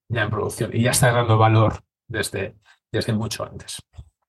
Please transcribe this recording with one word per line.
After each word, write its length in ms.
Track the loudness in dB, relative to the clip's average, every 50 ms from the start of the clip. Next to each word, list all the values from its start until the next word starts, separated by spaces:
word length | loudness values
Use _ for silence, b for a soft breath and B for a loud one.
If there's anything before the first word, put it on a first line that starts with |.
| _ _
ya 140 | -4 -2
en 80 | -2 -2
producción 400 | -2 -2 -4 -4 -4 -4 -6 -4
y 100 | 0 0
ya 80 | 0 2
estás 240 | 2 4 4 4 4
dando 240 | 2 2 2 4 6
valor 420 | 6 6 6 4 4 2 0 -4 -12 _ _ _ _ _
desde, 480 | -6 -6 -6 -4 -4 -6 -6 -6 -10 _ b b b b _ _
desde 200 | -6 -4 -2 -2
mucho 320 | -2 -2 -4 -6 -6 -8 -10
antes. 380 | -12 -12 -16 -16 -16 -16 -16 -18 _ _ -20 -20 _ _ _ _